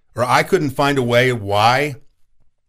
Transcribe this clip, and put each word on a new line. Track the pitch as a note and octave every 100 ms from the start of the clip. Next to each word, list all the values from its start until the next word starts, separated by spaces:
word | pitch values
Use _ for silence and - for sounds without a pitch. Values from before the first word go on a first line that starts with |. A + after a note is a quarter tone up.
| _ -
or | B2
I | C3+
couldn't | D#3+ F#3 D3
find | - C#3 C#3
a |
way | A#2+ A#2+ B2+
why | B2 G2 G2+ A2 B2+ D3+ C3 - _ _ _ _ _